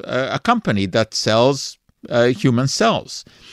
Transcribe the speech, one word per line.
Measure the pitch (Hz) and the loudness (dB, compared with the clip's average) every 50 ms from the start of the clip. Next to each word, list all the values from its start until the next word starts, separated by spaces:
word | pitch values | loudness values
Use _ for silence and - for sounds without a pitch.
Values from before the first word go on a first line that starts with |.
| - | -8
a, | - 120 127 135 110 110 | -6 -4 -4 -4 -4 -6
a | - | -4
company | - 233 247 226 - 175 117 98 98 | 0 0 0 0 0 -2 -2 0 -2
that | 92 85 113 110 - - | 0 0 0 0 0 -4
sells, | - - 113 107 113 120 135 143 131 - - - _ _ _ _ _ - - | -4 -2 0 2 4 4 2 2 0 -6 -12 -14 _ _ _ _ _ -12 -4
uh, | - 120 120 123 | 0 2 2 2
human | 131 - - 135 117 120 135 139 | 2 2 0 2 2 2 0 -2
cells. | - - 214 226 180 107 - - - - - _ _ _ - - | 0 2 2 2 2 0 -4 -8 -16 -16 -16 _ _ _ -20 -20